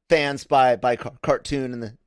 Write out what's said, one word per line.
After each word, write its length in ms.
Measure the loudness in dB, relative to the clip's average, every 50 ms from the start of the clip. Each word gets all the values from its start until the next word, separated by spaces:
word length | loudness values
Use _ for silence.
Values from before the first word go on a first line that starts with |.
| _ _
fans 340 | 0 2 2 0 -4 -6 -4
by, 320 | 0 2 4 4 4 4
by 200 | 2 0 0 -2
car-, 180 | -2 -4 -10 -12 -8 -4
cartoon 500 | -2 -2 -2 -2 -6 -6 -6 -6 -6 -8
and 100 | -10 -12
the, 140 | -12 -14 _ _